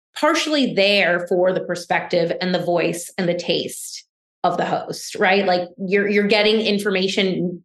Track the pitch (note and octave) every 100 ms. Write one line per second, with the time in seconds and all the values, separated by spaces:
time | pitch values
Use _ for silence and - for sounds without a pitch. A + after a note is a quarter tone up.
0 | _ - D4+ E4 D#4+ D4+ B3 G3 G3+ G3+
1 | E3+ F3 F3 F3+ F#3 F3+ E3+ E3+ - E3+
2 | - F3 E3 - F#3 F3+ F3 F3 E3 E3+
3 | - - F3 F3 - D3+ - - - -
4 | - _ _ _ F3+ F3 F3+ E3 - -
5 | - - G3 G3 G3 F3+ F3 - F#3+ G3+
6 | G3+ G#3 G3+ G#3+ G#3+ G#3+ G#3+ G3+ G3+ F#3+
7 | F#3+ G#3 F#3+ E3 F3+ F3+